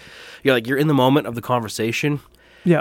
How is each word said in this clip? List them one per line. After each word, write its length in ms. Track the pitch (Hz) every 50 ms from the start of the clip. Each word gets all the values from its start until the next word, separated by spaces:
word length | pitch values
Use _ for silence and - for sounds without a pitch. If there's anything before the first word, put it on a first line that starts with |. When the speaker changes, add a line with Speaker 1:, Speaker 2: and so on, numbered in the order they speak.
| - - - - - - - - -
Speaker 1:
you're, 100 | 135 131
like, 140 | 123 113 123
you're 100 | 139 131
in 80 | 151
the 80 | 156 147
moment 320 | 131 127 131 139 151 101
of 80 | 107 117
the 80 | 117
conversation, 760 | - - 127 123 113 101 - - 110 113 113 - - 147 147 139 - _ _ _ _ _ _ _ -
Speaker 2:
Yeah. 160 | 175 170 147